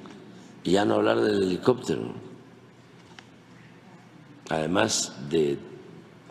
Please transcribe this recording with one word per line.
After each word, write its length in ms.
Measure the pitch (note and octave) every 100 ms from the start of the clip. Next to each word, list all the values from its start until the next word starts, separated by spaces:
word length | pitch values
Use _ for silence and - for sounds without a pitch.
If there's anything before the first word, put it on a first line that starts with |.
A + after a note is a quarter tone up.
| - - - - - -
y 80 | -
ya 140 | F#2+ A2
no 100 | G#2
hablar 240 | G#2+ A2+
del 240 | A2 G#2
helicóptero, 580 | F#2+ F2+ - B2 - C#2
¿no? 120 | A1+ - - - - - - - - - - - - - - - - - - - - - - - -
Además 640 | D#2+ D#2 F#2+ A2 - - - C#2+
de 300 | D#2+ D2 C#2 - - - - - - -